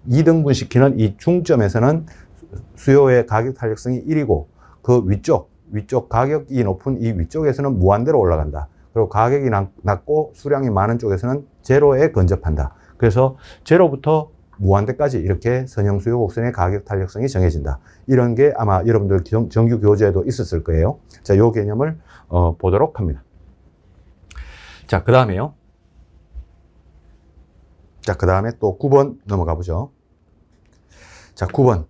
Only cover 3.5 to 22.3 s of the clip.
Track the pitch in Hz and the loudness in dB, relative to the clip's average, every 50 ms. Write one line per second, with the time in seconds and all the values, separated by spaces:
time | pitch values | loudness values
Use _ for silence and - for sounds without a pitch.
3.5 | 131 - 123 110 110 - - 123 127 120 - 147 156 156 143 113 92 73 73 - | -6 -6 -6 -6 -6 -6 -6 -6 -6 -6 -4 -4 -2 -2 0 0 -2 -2 -2 -8
4.5 | _ _ _ - - _ - - 123 123 104 92 104 101 - 165 156 92 - _ | _ _ _ -20 -20 _ 0 2 2 2 2 0 -2 -2 0 0 0 0 -2 _
5.5 | _ _ _ - 104 107 104 - 135 123 - - - 113 131 139 151 151 139 - | _ _ _ -12 -10 -10 -8 -4 -4 -4 -4 -2 -2 -2 0 0 -2 -4 -4 -4
6.5 | 139 127 113 98 92 92 - 135 131 90 117 113 107 87 82 - - 156 156 143 | -4 -2 -2 -2 -2 -4 -4 -6 -4 -4 -4 -4 -2 -4 -4 -4 -4 -2 -2 -2
7.5 | 123 - 143 139 127 95 90 95 101 107 123 143 156 127 101 87 82 78 73 76 | -2 -2 -2 -2 0 2 4 4 4 2 2 0 2 2 2 2 0 0 -2 -6
8.5 | 73 73 73 - _ _ _ _ _ 113 107 95 - 104 113 123 139 143 139 123 | -8 -10 -12 -14 _ _ _ _ _ -2 -2 0 0 0 0 0 0 0 -2 -2
9.5 | 107 98 95 95 - - - 101 101 95 - - 151 156 151 151 - - - 139 | -2 -2 -4 -4 -10 -6 -4 -4 -4 -4 -2 -2 -2 -2 -2 -4 -10 -12 -4 -2
10.5 | 143 135 135 123 104 95 98 110 117 117 120 107 98 92 110 123 135 147 143 _ | -2 -2 0 -2 0 0 0 0 -2 -2 -2 -4 -4 -4 -2 -4 -6 -6 -8 _
11.5 | _ _ _ - 127 143 147 143 135 131 151 160 - 107 90 87 95 82 - 82 | _ _ _ 0 2 4 4 4 4 4 2 0 2 0 2 2 0 -2 -2 -4
12.5 | 78 71 69 67 - _ _ _ _ _ 120 113 95 123 131 131 135 - - - | -4 -4 -4 -6 -8 _ _ _ _ _ 0 2 2 2 2 0 0 -6 -18 -20
13.5 | - _ _ - 156 175 185 156 135 135 - 151 160 156 151 - _ _ _ _ | -20 _ _ 2 4 4 4 2 2 -2 -2 0 0 0 -2 -6 _ _ _ _
14.5 | _ - 98 92 98 101 104 123 127 - 147 143 127 98 80 98 95 85 - 113 | _ -4 0 2 2 2 0 -2 -2 -2 -2 -2 -2 -4 -2 -2 -4 -2 -2 -2
15.5 | 123 127 131 131 - 110 101 101 101 98 101 117 117 123 113 95 - 117 117 120 | -2 -2 -4 -6 -6 -4 -2 -2 -2 -2 -2 -2 -2 -2 -2 -4 -4 -4 -6 -6
16.5 | 120 104 87 90 101 101 98 - 104 95 95 92 - 101 123 135 135 95 92 85 | -4 -2 -2 -2 -2 -4 -6 -6 -6 -6 -6 -6 -6 -6 -6 -4 -2 0 0 0
17.5 | 80 76 69 71 69 - - - _ _ _ - 135 127 123 120 117 117 139 147 | 0 -2 -6 -6 -8 -8 -12 -20 _ _ _ 0 0 2 2 0 2 2 2 2
18.5 | - 110 113 104 95 92 101 113 113 104 101 95 98 92 85 - 110 113 117 87 | 2 0 -2 0 0 0 2 2 0 0 0 0 0 -2 0 -2 -2 -2 -2 -2
19.5 | - 110 117 117 120 117 104 104 104 101 107 101 92 95 85 131 123 - 113 - | 0 0 2 2 0 2 2 2 4 4 2 2 2 0 -2 -2 -4 -6 -6 -6
20.5 | 90 80 - - 80 78 82 110 151 - _ _ - - - - 98 98 110 117 | -6 -6 -4 -2 0 0 0 0 -2 -6 _ _ -20 -20 -2 0 2 4 4 4
21.5 | 107 113 101 104 107 117 139 160 160 160 - _ - - _ _ | 2 0 -4 -4 -2 -2 -2 -4 -4 -8 -14 _ -20 -20 _ _